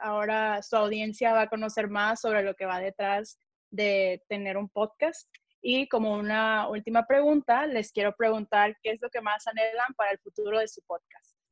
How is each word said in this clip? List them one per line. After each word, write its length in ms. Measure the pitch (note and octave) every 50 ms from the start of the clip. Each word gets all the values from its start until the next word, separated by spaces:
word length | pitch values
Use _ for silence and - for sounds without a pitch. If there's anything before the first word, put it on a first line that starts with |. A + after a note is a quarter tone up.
| -
ahora 580 | G#3+ G#3 G#3 G#3 G#3+ G#3+ A3 A3 G#3+ G#3 G3+ G3+
su 120 | - A#3
audiencia 580 | A3 G#3+ G#3 G#3+ G#3+ G#3+ G#3+ G#3+ - B3 A3+ A3+
va 100 | A3+ A3
a 60 | G#3+
conocer 400 | A3+ A3 A3 G#3+ G#3 A3+ G#3+ G3+
más 320 | G#3 G#3 G#3 G#3+ A#3 -
sobre 220 | - A3+ G#3+ G#3 G3
lo 120 | G3 F#3+
que 100 | - F#3+
va 140 | F#3 F3+ F3+
detrás 580 | F#3 G3 F#3+ - G3+ G3 G3+ G3+ A3 - - _ _ _ _ _ _ _
de 540 | - G3 G#3 G3+ G3+ G3 F#3+ F#3 F3+ F3 _ -
tener 280 | G#3 G3+ G3+ G3 F#3
un 120 | G3+ G#3 F#3+
podcast. 600 | - G#3 G#3+ G#3+ _ - D4 E4 E4 - - _ _ - _ _ _ _ -
Y 240 | B3 B3 C4 C#4 -
como 260 | - A3+ A3 G#3+ G#3
una 540 | G#3 G#3 G#3 G#3+ A3 A3 A3 A3 G#3+ G#3 G#3
última 380 | G#3+ G#3 G#3+ A3+ A3+ A#3 A3+
pregunta, 600 | - C4 C#4 D4 D4 D4+ D4 C4 - A#3 B3+ D4 D4+
les 240 | C4 A3 G#3 - -
quiero 220 | G#3+ G3+ G#3 G3+
preguntar 600 | - A#3 A3 A3 A3 G#3 - A3 G#3 G#3 G#3 G#3+ _ -
qué 80 | A3
es 100 | A3 A3+
lo 100 | B3 B3+
que 100 | - A#3+
más 260 | A3 G#3 G#3 G#3+ -
anhelan 480 | A#3 A3 A3 A3 A3 A3+ A#3 A#3+ C4 C4+
para 140 | - G#3+ G3+
el 80 | G3+ -
futuro 400 | _ G3+ _ - G#3+ G3+ G#3+ A3
de 80 | A3
su 160 | G#3+ - F#3+ _
podcast. 540 | - F3 E3+ _ _ - - _ _ _ _ _ _